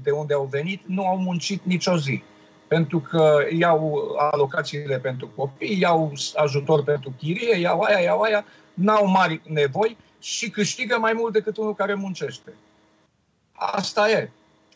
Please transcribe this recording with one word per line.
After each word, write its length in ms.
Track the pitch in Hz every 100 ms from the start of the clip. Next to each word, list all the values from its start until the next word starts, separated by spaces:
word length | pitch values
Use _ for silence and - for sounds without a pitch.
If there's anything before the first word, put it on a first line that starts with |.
de 80 | 131
unde 240 | 147 151
au 140 | 147 139
venit, 300 | 139 160 190 -
nu 200 | 185 190
au 100 | 190
muncit 480 | 185 175 - 196
nicio 320 | - 180 190 175
zi. 260 | 139 110 - - - _ -
Pentru 320 | 160 160 170
că 380 | 143 165 156 151 143 165
iau 560 | 170 160 156 147 - -
alocațiile 800 | 147 147 139 170 160 147 147 131
pentru 300 | 135 127 - -
copii, 420 | 139 - - 202
iau 320 | 180 165 156 143 -
ajutor 480 | - 151 139 139 156
pentru 300 | 139 147 135 131
chirie, 380 | 147 185 233 202
iau 220 | 170 -
aia, 180 | 214 208
iau 200 | 175 180
aia, 240 | 220 208 208 - _
n-au 320 | - 190 214 202
mari 320 | 185 180 160 -
nevoi 480 | 156 143 131 220 233 _ _
și 300 | - - 233
câștigă 480 | - 202 - 247 240
mai 140 | 220
mult 200 | 226 226
decât 240 | 214 214 214
unul 180 | 214
care 200 | 208 196
muncește. 580 | 202 196 180 143 - - - _ _ _ _ _ _ _ _ _
Asta 580 | - - 202 185 - 208
e. 200 | 208 131 - _ _ _